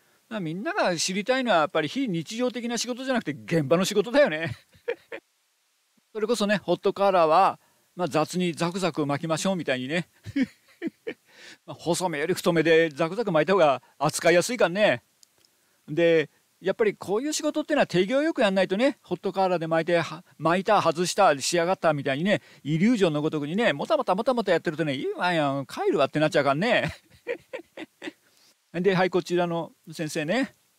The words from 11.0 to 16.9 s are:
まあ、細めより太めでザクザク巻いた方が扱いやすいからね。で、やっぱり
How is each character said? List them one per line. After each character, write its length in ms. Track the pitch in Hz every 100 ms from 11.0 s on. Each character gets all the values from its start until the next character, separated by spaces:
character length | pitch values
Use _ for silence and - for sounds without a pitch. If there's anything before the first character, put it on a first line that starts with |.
| - - _ - - - -
ま 80 |
あ、 20 | 143
細 300 | 156 170 180
め 100 | 147
よ 80 | 160
り 80 |
太 180 | 180 190
め 100 | 170
で 260 | 160 160 165
ザ 220 | 139 165
ク 60 | 196
ザ 80 | 208
ク 60 |
巻 100 | 156
い 40 | 151
た 60 |
方 60 | 190
が 240 | 151 123 - _
扱 320 | 151 - 170
い 40 |
や 80 | 175
す 120 | 170
い 20 | 247
か 100 | 185
ら 20 |
ね。 320 | 190 196 120 - _ _ _ _ _ _ _ -
で、 440 | 151 170 160 139 _ _ _
や 120 | 170
っ 40 | 190
ぱ 80 |
り 100 | 214